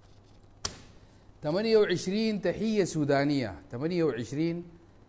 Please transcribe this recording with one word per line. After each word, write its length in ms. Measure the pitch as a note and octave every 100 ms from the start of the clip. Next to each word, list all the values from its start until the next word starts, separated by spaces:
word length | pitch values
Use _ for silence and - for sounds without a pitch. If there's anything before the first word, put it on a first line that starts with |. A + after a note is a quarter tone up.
| - - - - - - - - - - - - - -
ثمانية 340 | D3+ F3 A3+ A3
وعشرين 640 | F#3+ F3 F#3 G3+ A3 G#3
تحية 440 | F3 D#3+ G#3+ G#3+
سودانية، 720 | E3 D#3 C#3+ C#3 C#3+ C#3+ A2 F2+ -
ثمانية 340 | A#2+ D#3 F3+
وعشرين 600 | D#3+ A#2+ A2+ C#3 E3 E3+ F3 - - -